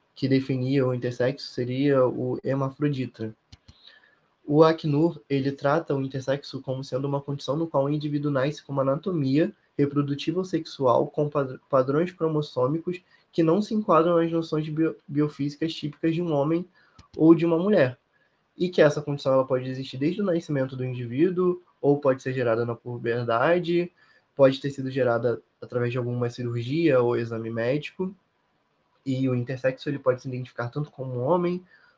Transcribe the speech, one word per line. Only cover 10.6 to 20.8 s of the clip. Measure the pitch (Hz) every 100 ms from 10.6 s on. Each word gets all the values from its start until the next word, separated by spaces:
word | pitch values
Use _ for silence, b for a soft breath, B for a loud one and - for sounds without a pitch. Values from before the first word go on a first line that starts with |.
| 156 - 131 123 143
com | - 147
pad-, | 147 131 131 -
padrões | 135 127 147 180
cromossômicos | - 160 156 147 - 127 160 180 175 _ b b
que | -
não | 160 185
se | 208
enquadram | 214 214 156 165 170
nas | 165
noções | 165 160 156 156
bio-, | 151 160 151 -
biofísicas | 147 151 - 143 - 160
típicas | - 151 - 165
de | 160
um | 175
homem | 147 147 170 180 b b b b -
ou | 160
de | 165
uma | 170 165
mulher, | 190 202 127 123 _ _ _ _ _ -
e | 180
que | 185
essa | 151 151
condição | 147 143 139
ela | 135 127
pode | 131 127
existir | 131 131 127
desde | 147 190
o | 202
nascimento | 170 170 143 131
do | 135